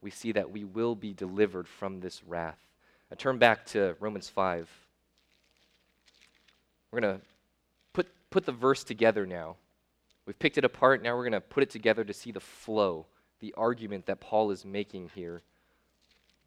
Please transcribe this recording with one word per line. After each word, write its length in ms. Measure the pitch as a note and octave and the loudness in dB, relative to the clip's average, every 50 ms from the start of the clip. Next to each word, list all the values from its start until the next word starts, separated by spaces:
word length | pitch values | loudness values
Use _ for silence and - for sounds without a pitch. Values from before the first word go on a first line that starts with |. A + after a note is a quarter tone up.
we 100 | - G2+ | -16 -16
see 200 | - - - A2+ G#2 | -14 -8 -6 -2 -2
that 180 | G#2 F#2 - | -2 -2 -2
we 120 | G2 G#2+ G#2 | -6 -12 -12
will 320 | F#2+ F#2 A2+ A#2 A#2+ A#2 | -8 -4 -2 -2 -2 -2
be 180 | G2+ G2+ G#2 F#2+ | -4 -8 -10 -10
delivered 540 | F2+ G2 F2+ F#2 G#2 G#2+ G2 F#2+ F2+ F2 | -8 -8 -2 2 2 2 2 2 -4 -10
from 320 | - - - G#2 G2 F#2+ F#2 | -10 -10 -8 -8 -8 -8 -8
this 240 | F2+ F2+ - - - | -10 -12 -12 -14 -12
wrath. 360 | F2+ E2+ E2+ E2 D#2+ D#2+ _ _ _ _ _ _ _ _ _ _ - | -8 -6 -6 -6 -6 -10 _ _ _ _ _ _ _ _ _ _ -18
Uh, 40 | - | -10
turn 220 | - - C3+ B2+ | -4 -2 0 4
back 280 | A#2 A#2+ A#2 A2 - - | 6 8 8 6 4 0
to 280 | - - G#2+ G2 F2+ E2 - | -4 0 2 2 2 0 -2
Romans 300 | G#2 G#2+ G#2 G2 - - | -6 -6 -6 -8 -10 -6
five. 400 | - G2 F#2+ F#2 F2 E2+ E2 - - - _ _ _ _ _ _ _ _ _ _ _ _ _ _ _ _ _ _ _ _ _ _ _ _ _ _ _ _ _ _ _ _ _ _ _ _ _ _ _ _ _ - | -2 0 0 0 0 -2 -6 -10 -16 -20 _ _ _ _ _ _ _ _ _ _ _ _ _ _ _ _ _ _ _ _ _ _ _ _ _ _ _ _ _ _ _ _ _ _ _ _ _ _ _ _ _ -8
We're 100 | A2+ A#2+ | -4 0
gonna 200 | A2+ G2+ F#2+ F#2+ - _ _ _ _ _ _ _ _ _ _ _ _ _ - | 0 0 0 -2 -8 _ _ _ _ _ _ _ _ _ _ _ _ _ -4
put, 140 | F#3 E3+ - _ _ _ - | -4 -4 -4 _ _ _ -2
put 160 | - F#3+ F3+ | 0 0 0
the 60 | - | 0
verse 320 | B2 A#2 B2 C3 C3+ - - | -2 2 4 2 2 2 0
together 420 | - A2+ G#2+ A2+ A2+ G2+ G#2+ G2 | -6 0 4 4 4 6 4 0
now. 300 | F#2 F2+ E2+ D#2+ D#2+ F2+ _ _ _ _ _ _ _ _ _ _ _ _ _ - | -4 -6 -10 -10 -12 -14 _ _ _ _ _ _ _ _ _ _ _ _ _ -16
We've 120 | - - | -16 -6
picked 200 | - - D3 - | -2 -2 0 2
it 80 | D3+ C3 | 2 0
apart, 360 | B2 - - B2+ C3 C3+ G#2+ | 0 2 6 6 6 6 6
now 140 | G#2 A#2+ A#2+ | 2 -2 -4
we're 80 | B2 B2 | -2 -2
gonna 180 | A#2+ A2 F#2+ | -2 -2 -4
put 220 | - - - C#3+ C#3 | -4 -2 0 0 0
it 60 | - | 0
together 340 | - A2+ G#2+ A2 G#2+ A#2 G#2+ | 0 0 2 2 2 2 0
to 100 | G2+ G2+ | -6 -6
see 180 | - - A#2+ | -12 -12 -12
the 80 | G#2 F#2+ | -12 -12
flow, 640 | - - - - - A#2 G#2+ G#2+ G2+ F#2 E2+ D#2+ D#2+ _ _ _ _ _ _ - | -14 -16 -20 -16 -8 -2 2 2 2 2 0 -4 -10 _ _ _ _ _ _ -16
the 140 | G#2+ G#2+ - | -16 -10 -4
argument 500 | - A2 A#2+ B2 A2+ A2+ G2+ G2+ F#2+ - | -2 0 0 -2 -2 -6 -10 -10 -8 -6
that 140 | - F#2+ - | -6 -6 -6
Paul 320 | - - A2 G#2+ A2 G#2 | -4 0 2 2 2 2
is 140 | F#2+ F2+ - | 0 -4 -6
making 440 | G2 G2 G2+ G2+ - - F#2+ F2+ E2 - | -8 -6 -6 -6 -6 -8 -14 -14 -14 -12
here. 260 | G2 F2 E2+ E2+ E2+ - _ _ _ _ _ _ _ _ _ _ _ _ _ _ _ _ _ _ _ _ | -12 -10 -10 -10 -12 -16 _ _ _ _ _ _ _ _ _ _ _ _ _ _ _ _ _ _ _ _